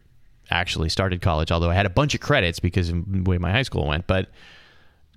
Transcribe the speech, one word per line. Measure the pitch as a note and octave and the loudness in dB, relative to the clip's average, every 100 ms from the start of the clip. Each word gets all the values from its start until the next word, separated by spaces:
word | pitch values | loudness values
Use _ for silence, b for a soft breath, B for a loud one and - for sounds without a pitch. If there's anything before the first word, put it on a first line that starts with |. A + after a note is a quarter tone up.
| - - - - - | -10 -20 -20 -16 -4
actually | E2+ F2+ D2+ D#2+ | -2 -2 -2 -2
started | - F#2+ F2 | 0 -2 0
college, | F#2 D#2 D#2+ | 0 2 0
although | E2 E2+ | 0 2
I | F2+ | 2
had | G2+ | 2
a | |
bunch | B2+ D3 A#2 | 2 0 0
of | |
credits | - C#3+ F2 - | 0 2 0 0
because | F2+ G2 E2+ | -2 0 0
of | E2+ G2 | -2 -2
the | F#2+ F#2 | -2 0
way | F2 | 0
my | F2 | 2
high | A2+ | 0
school | C3 F#2+ D2 | 0 -2 0
went, | D2+ - | -2 0
but | F#2+ - B B B B B B B B | 0 -2 B B B B B B B B